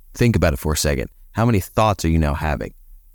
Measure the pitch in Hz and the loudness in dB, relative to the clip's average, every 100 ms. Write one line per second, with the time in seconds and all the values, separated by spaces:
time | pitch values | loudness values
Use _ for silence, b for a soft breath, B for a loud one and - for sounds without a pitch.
0 | - - 120 95 82 69 78 76 76 67 | -10 0 2 2 2 0 -2 -2 -2 -2
1 | 55 - - - 120 104 - - 110 98 | -6 -12 -10 -2 0 0 -2 0 0 0
2 | 82 82 76 76 78 67 50 - - - | 0 2 2 -2 -4 -4 -8 -14 -20 -20
3 | - | -20